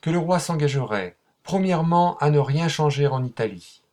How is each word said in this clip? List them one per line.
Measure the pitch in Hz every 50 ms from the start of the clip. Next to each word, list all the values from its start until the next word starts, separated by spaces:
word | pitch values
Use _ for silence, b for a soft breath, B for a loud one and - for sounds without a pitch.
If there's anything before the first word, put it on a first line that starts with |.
que | - 160
le | 165 175
roi | 160 165 180 175
s'engagerait, | - - 170 156 147 143 131 139 131 113 107 101 92 90 - _ _ _ _ _
premièrement, | _ - 175 196 190 185 180 160 160 170 170 175 175 175 175 -
à | - 147
ne | 147 147
rien | 139 120 139 151 165 165
changer | 147 - 156 147 135 135 147 143
en | 131 131 127
Italie | 123 113 - 117 110 95 87 - - - _ _ _